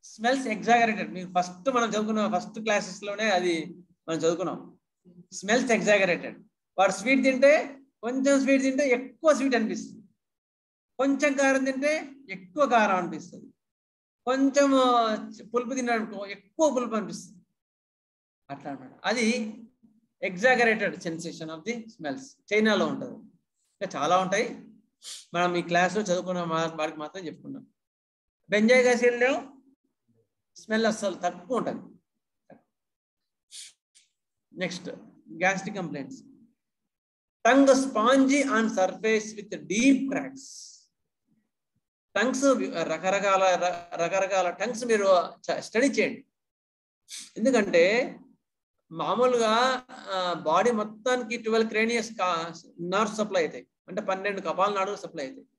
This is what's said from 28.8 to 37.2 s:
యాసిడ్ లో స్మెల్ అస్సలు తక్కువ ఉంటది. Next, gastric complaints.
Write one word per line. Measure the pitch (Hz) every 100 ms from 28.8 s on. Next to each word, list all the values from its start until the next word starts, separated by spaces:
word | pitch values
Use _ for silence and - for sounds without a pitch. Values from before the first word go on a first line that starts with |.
| 247
యాసిడ్ | 233 240 240
లో | 254 311 - - _ _ _ _ _ _ _ _ _ -
స్మెల్ | - 220 220
అస్సలు | 220 202 170
తక్కువ | 175 - - 240
ఉంటది. | 156 110 - - _ _ _ _ _ - _ _ _ _ _ _ _ _ _ - - _ _ _ _ _ _ _ _
Next, | 165 180 - - - - _ -
gastric | 160 185 190 202 202
complaints. | 170 143 135 - - _ _ _ _ _ _ _ _ _